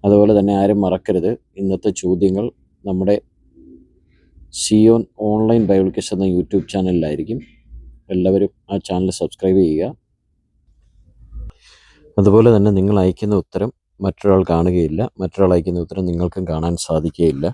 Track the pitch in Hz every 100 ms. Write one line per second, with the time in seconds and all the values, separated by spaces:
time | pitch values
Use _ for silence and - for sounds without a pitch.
0 | 101 104 104 104 98 101 101 101 95 90
1 | - 92 87 120 _ 95 98 92 107 92
2 | 90 92 98 95 117 _ _ _ 98 92
3 | 95 104 _ _ _ _ - - _ _
4 | _ _ _ _ - - - 107 110 113
5 | - _ 107 107 110 117 101 98 95 95
6 | - 92 95 90 90 98 - 101 92 87
7 | 78 76 82 120 - _ _ - - -
8 | _ 92 92 95 98 _ _ 98 - 92
9 | 92 - 85 - 95 95 87 78 98 -
10 | _ _ _ _ _ _ _ _ _ _
11 | _ _ - - - - _ _ _ _
12 | - - 101 104 113 110 104 98 95 104
13 | 92 90 104 101 - - 107 - _ _
14 | 98 - 101 95 92 82 87 90 80 80
15 | 113 - 92 - 95 90 82 90 85 -
16 | 92 85 87 92 90 78 82 85 - 80
17 | 80 - 85 69 80